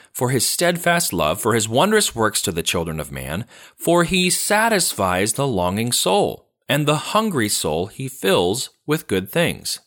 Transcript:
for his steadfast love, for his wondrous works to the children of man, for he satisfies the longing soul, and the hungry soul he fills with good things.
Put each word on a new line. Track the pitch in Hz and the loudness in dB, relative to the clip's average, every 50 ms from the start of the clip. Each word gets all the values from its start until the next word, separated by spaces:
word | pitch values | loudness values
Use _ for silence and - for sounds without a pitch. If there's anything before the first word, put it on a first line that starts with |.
| - _ | -20 _
for | _ - 127 123 | _ -2 -2 0
his | 135 120 - | 2 0 0
steadfast | - - - 175 170 180 170 - 175 170 170 175 - - | 0 0 0 0 0 0 2 2 2 2 2 0 -2 0
love, | 85 76 76 87 - | 0 2 0 0 0
for | - 107 110 | 0 2 2
his | 117 107 110 | 2 0 2
wondrous | 113 131 165 208 110 107 - - - | 2 2 4 4 4 2 2 2 0
works | 117 110 107 - - | 2 0 2 2 0
to | - 101 | -4 -2
the | 87 82 | -4 -2
children | 82 - - 90 82 82 80 78 | -4 -2 -2 -2 -2 -2 -4 -6
of | 73 69 69 | -8 -8 -8
man, | 67 65 67 76 92 117 - - - - - _ | -10 -8 -6 -6 -6 -6 -8 -14 -20 -20 -20 _
for | - - - 170 170 170 | -6 0 2 2 2 2
he | 160 185 185 180 180 | 2 2 0 2 2
satisfies | 175 - - - 208 214 220 233 226 190 165 - - - 98 92 90 92 101 110 - | 0 -2 0 0 0 2 2 2 2 0 0 -2 -2 -2 0 0 2 2 0 0 0
the | - 143 | -2 -2
longing | 139 117 92 87 90 95 104 113 120 120 | -2 0 0 0 0 0 -2 -2 -2 -2
soul, | - - 180 190 208 170 85 - - _ _ _ _ _ | 0 0 2 2 2 2 0 -2 -6 _ _ _ _ _
and | - 139 147 151 | -2 0 2 2
the | 147 151 | 2 0
hungry | 147 - - - 214 220 220 180 131 110 | 0 -2 0 0 0 0 2 0 0 0
soul | 104 - - - 82 78 82 90 | 0 0 -2 -2 0 0 -2 -2
he | 101 - - 131 131 | -4 -6 -10 -12 -12
fills | - - - 190 185 123 90 87 104 127 - - - _ _ | -10 -4 0 2 2 4 4 2 0 0 -4 -8 -12 _ _
with | - 151 160 - | -4 -4 -2 -2
good | - 104 95 92 - | -2 -2 -2 -2 0
things. | - 165 170 123 78 - - - - - - | 0 0 0 0 -2 -6 -8 -8 -10 -10 -12